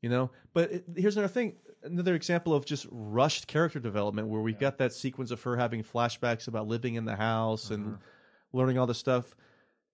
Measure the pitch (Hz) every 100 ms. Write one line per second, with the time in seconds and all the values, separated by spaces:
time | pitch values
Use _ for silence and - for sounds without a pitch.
0 | 117 123 127 - - 175 170 175 175 170
1 | 202 208 196 247 220 - - - - 175
2 | 180 170 - 175 170 147 135 147 - 120
3 | 107 110 147 - - 151 165 147 117 104
4 | 104 107 107 110 110 107 135 135 127 -
5 | 135 131 120 120 127 120 120 113 107 117
6 | 117 - 120 113 - 113 107 117 123 117
7 | 113 104 110 113 113 110 107 107 107 101
8 | - - _ _ _ 127 131 127 123 120
9 | - 127 120 - _ _ _ _ _